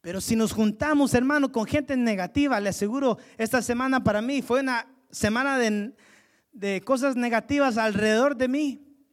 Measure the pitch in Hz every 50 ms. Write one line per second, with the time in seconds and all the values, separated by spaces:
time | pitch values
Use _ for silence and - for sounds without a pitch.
0 | _ 170 175 190 185 - 226 226 226 208 - 202 220 214 208 - 294 302 311 294
1 | 285 262 - 240 247 262 294 294 277 262 269 233 214 - - 294 277 - 277 254
2 | 240 233 214 190 180 180 - 285 285 285 254 208 202 196 180 - 202 208 226 277
3 | 277 254 214 - - - - - 226 214 - 254 247 - 240 240 262 262 262 254
4 | - 220 208 208 220 247 285 269 254 - 233 269 277 262 254 233 226 - _ _
5 | _ _ - - - 208 220 240 269 277 269 262 240 220 214 208 202 233 - _
6 | _ - - _ _ _ _ _ _ _ _ 240 185 202 196 185 - - 262 254
7 | 247 277 262 247 240 240 233 226 220 - 285 285 277 269 220 226 220 220 202 202
8 | 214 214 214 220 254 285 285 226 262 254 254 285 311 285 247 208 - _ - _
9 | _ _